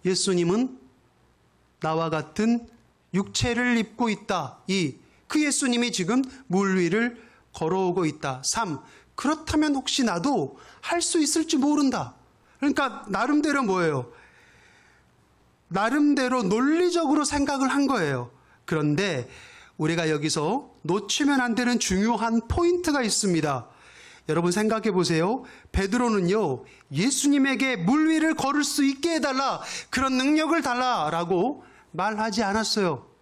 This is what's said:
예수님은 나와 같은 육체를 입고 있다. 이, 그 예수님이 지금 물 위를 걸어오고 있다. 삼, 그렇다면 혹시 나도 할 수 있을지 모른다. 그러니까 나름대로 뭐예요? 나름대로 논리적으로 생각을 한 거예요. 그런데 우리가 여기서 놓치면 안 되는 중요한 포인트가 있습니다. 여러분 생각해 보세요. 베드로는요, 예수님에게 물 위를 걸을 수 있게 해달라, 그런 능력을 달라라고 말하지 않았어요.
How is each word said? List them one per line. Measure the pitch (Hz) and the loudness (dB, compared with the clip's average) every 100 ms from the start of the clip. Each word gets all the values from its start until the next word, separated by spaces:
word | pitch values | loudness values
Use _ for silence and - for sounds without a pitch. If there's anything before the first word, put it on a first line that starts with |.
예수님은 | 175 185 - 180 170 202 254 - - _ _ _ _ _ _ _ _ _ | 0 0 0 2 2 2 0 -4 -20 _ _ _ _ _ _ _ _ _
나와 | 160 160 160 | -2 0 0
같은 | 156 151 - 220 233 233 - _ _ _ | -2 -4 -2 0 0 -2 -20 _ _ _
육체를 | 180 202 - 247 240 247 233 | -4 -2 -2 -2 0 0 0
입고 | 226 - 240 | -2 -2 -2
있다. | 202 - 190 139 - - | -2 -4 -4 -4 -12 -4
이, | 196 160 - - _ _ | -2 -2 -4 -20 _ _
그 | 311 | 0
예수님이 | 302 - 269 240 240 | 0 0 0 0 -2
지금 | - 175 240 269 - - | -2 0 0 0 -8 -2
물 | 180 196 190 | 0 2 2
위를 | 170 202 240 233 - - _ | 2 2 0 -4 -20 -20 _
걸어오고 | - 160 190 185 175 165 | -6 -2 0 0 0 -2
있다. | 147 147 131 | -2 -8 -6
삼, | 135 - 208 147 - - _ | -4 -4 -4 -6 -10 -20 _
그렇다면 | - - 311 320 311 311 | -4 -2 -2 -2 0 0
혹시 | 277 269 - | 0 -2 -2
나도 | 233 175 170 247 - - - - | 0 0 0 0 -2 -8 -20 -18
할 | - 339 | -4 -4
수 | 339 349 | 0 0
있을지 | 285 330 320 311 | 2 0 0 0
모른다. | 285 294 277 233 123 - _ _ _ _ | 2 2 0 -2 -6 -12 _ _ _ _
그러니까 | 285 269 269 208 - | -2 0 -2 -4 -6
나름대로 | 190 247 294 302 277 | -2 2 2 2 0
뭐예요? | 240 185 170 139 127 - - - - - - _ _ _ _ _ _ _ _ _ _ | 0 2 0 0 -6 -14 -20 -20 -20 -20 -20 _ _ _ _ _ _ _ _ _ _
나름대로 | 175 220 285 294 285 254 247 | -2 0 2 2 2 2 0
논리적으로 | 196 214 262 320 359 349 320 302 | 0 0 2 2 2 0 2 0
생각을 | 285 285 285 277 262 | 0 -2 -2 0 0
한 | 269 277 | 0 0
거예요. | 247 156 131 120 - _ _ | 0 0 -2 -6 -16 _ _
그런데 | - 160 147 147 196 147 117 - - - - - | -6 0 0 0 0 -2 -6 -14 -20 -20 -20 -4
우리가 | 156 170 160 | -2 0 0
여기서 | 151 151 151 151 247 - - | 0 -2 -2 -2 -2 -6 -14
놓치면 | - 190 202 - 285 277 | -2 -2 -2 0 2 2
안 | 247 | 2
되는 | 226 240 240 | 0 0 0
중요한 | - 185 214 240 226 233 - | 0 0 0 0 0 0 0
포인트가 | - 349 349 349 285 | 0 2 2 0 0
있습니다. | 233 - 202 165 151 131 113 - - - - - - | 0 0 2 2 0 -2 -6 -20 -20 -20 -20 -18 -4
여러분 | 156 175 | 0 0
생각해 | 208 214 220 220 | 2 0 0 0
보세요. | 185 170 165 175 262 - - - | 0 2 2 2 -2 -6 -20 -6
베드로는요, | - 196 233 240 214 175 208 185 123 - - _ | -2 0 2 2 2 2 2 0 -4 -8 -20 _
예수님에게 | 139 220 277 285 285 269 262 269 240 | -2 0 2 2 4 2 2 0 0
물 | 170 285 311 | 2 4 4
위를 | 320 311 320 | 2 2 0
걸을 | 269 294 | 0 0
수 | 285 - 277 | 0 2 0
있게 | 269 339 320 | 2 -2 0
해달라, | 277 262 269 170 - - - | 0 0 -2 -2 -6 -12 -6
그런 | - 269 254 | -2 0 2
능력을 | 269 311 320 330 | 2 2 2 0
달라라고 | 277 247 254 220 151 165 175 185 220 294 - - _ | 0 0 0 0 0 -2 0 0 0 -2 -14 -20 _
말하지 | 160 196 214 220 208 | -4 -4 -2 -2 0
않았어요. | 208 208 214 214 185 135 - _ | 0 0 0 0 0 0 -8 _